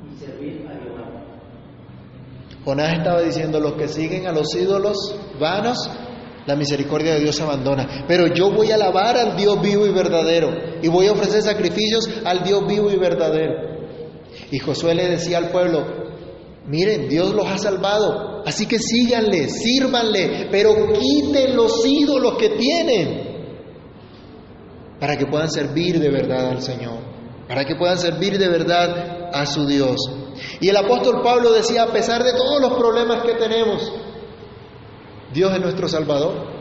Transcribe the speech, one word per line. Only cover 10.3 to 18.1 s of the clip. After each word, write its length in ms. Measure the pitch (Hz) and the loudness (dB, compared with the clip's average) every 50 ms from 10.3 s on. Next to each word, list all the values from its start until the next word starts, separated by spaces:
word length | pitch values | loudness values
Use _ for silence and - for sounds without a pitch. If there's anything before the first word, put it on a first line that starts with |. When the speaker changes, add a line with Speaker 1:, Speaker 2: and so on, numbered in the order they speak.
| 165 170 156 147 165 - - - - - | 4 4 2 2 -2 -4 -8 -8 -8 -2
Speaker 2:
y 60 | - | 0
voy 200 | 165 165 180 185 | 2 4 6 6
a 60 | 208 214 | 6 4
ofrecer 280 | 202 202 185 202 214 | 2 2 2 2 2
sacrificios 680 | 208 220 208 202 180 170 165 190 214 214 220 226 220 - - - - | 2 2 0 0 0 -2 0 0 0 2 2 0 0 -2 -6 -6 -2
al 180 | 175 180 185 165 | -2 -2 0 2
Dios 240 | 185 202 202 190 | 2 2 2 2
vivo 240 | 202 208 208 208 202 | 2 2 2 2 2
y 60 | 202 | 2
verdadero". 560 | 185 180 175 170 - 165 156 156 156 160 156 160 - - - - - - - - - - - - - - - - - - - | 2 2 2 2 2 0 2 2 0 0 0 -2 -4 -6 -10 -10 -10 -12 -12 -12 -14 -14 -14 -14 -18 -20 -20 -20 -20 -10 -8
Y 80 | 143 131 | -6 -6
Josué 340 | - - 139 - - 170 165 | -4 -4 -4 0 0 0 2
le 140 | 156 180 | 2 2
decía 300 | 180 175 165 165 175 175 | 0 0 -2 -2 -2 -2
al 140 | 170 165 165 | -2 -2 0
pueblo: 340 | - 180 180 175 165 151 139 - - - - - - - - - - - - - - - - | 0 0 2 2 2 0 -2 -4 -8 -10 -10 -12 -12 -14 -16 -16 -18 -18 -20 -20 -20 -18 -10
"Miren, 400 | - 143 160 180 214 214 185 135 | -6 -2 0 2 2 0 0 -2
Dios 260 | 123 135 160 180 190 202 | -2 0 2 2 2 0
los 140 | 208 190 | 0 0
ha 100 | 180 190 | -2 -2
salvado, 840 | 190 196 208 196 185 180 196 208 214 214 180 | -2 -2 -2 -2 0 0 0 2 2 2 2